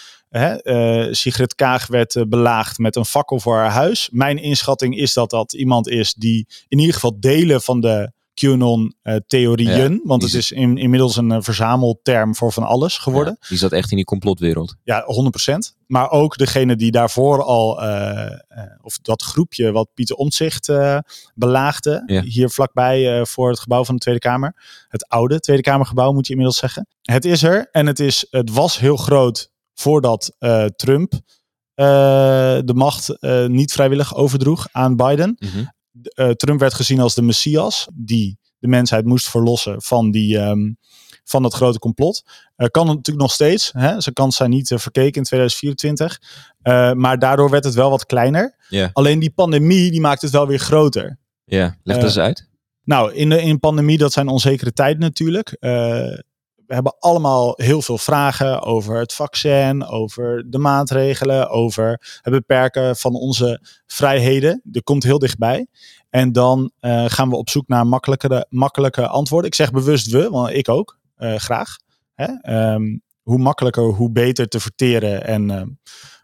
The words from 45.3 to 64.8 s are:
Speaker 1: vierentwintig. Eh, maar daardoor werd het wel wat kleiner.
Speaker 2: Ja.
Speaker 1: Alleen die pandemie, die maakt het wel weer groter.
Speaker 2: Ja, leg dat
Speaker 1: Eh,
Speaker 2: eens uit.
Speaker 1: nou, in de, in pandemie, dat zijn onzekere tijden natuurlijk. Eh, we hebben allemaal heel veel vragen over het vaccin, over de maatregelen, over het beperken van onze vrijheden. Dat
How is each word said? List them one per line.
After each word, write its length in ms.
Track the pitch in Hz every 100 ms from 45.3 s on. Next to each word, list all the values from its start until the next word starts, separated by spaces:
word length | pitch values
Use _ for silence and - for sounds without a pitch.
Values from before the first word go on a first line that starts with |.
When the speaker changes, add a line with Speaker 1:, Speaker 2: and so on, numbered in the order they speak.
| 131 123 -
Speaker 1:
vierentwintig. 600 | 143 135 151 147 160 - - - - _
Eh, 300 | 123 123 123
maar 260 | 127 127 127
daardoor 320 | 131 139 143
werd 140 | 143
het 100 | 139
wel 160 | 117 135
wat 160 | 135 -
kleiner. 480 | 123 123 160 254 _ _
Speaker 2:
Ja. 220 | 98 95
Speaker 1:
Alleen 260 | 139 143 156
die 120 | 160
pandemie, 600 | - 170 147 156 185 180
die 100 | 160
maakt 220 | 151 139
het 80 | 147
wel 160 | 143 139
weer 120 | 135
groter. 600 | - 151 147 110 98 135 _ _
Speaker 2:
Ja, 320 | _ 95 87 -
leg 140 | 92 120
dat 80 |
Speaker 1:
Eh, 60 | 107
Speaker 2:
eens 80 | 98
uit. 300 | 101 - - _ _ _
Speaker 1:
nou, 280 | - 135 107
in 140 | - 151
de, 140 | 165
in 160 | 165 147
pandemie, 400 | 156 151 147 156
dat 140 | 143
zijn 160 | - 139
onzekere 440 | 131 139 135 123
tijden 280 | - 139 156
natuurlijk. 560 | 165 - 160 190 - -
Eh, 100 | 127 123 117 117 62 - - _ _ _ _
we 80 |
hebben 220 | 127 135 -
allemaal 540 | 175 170 147 127 123 -
heel 260 | 123 151
veel 160 | 123 117
vragen 640 | - 147 143 - 135 131
over 360 | - 113 104 117
het 140 | 120
vaccin, 720 | - 147 - 151 139 135 139
over 600 | - 113 110 - 120 120 123
de 80 | 131
maatregelen, 880 | 143 139 143 131 135 131 135 135 -
over 680 | 117 117 113 113 117 - -
het 100 | 123
beperken 640 | 131 - 131 127 135 127 120
van 180 | 127
onze 460 | 120 131 120 120 117 - _ _
vrijheden. 720 | - 139 139 127 139 151 240
Dat 180 | - 117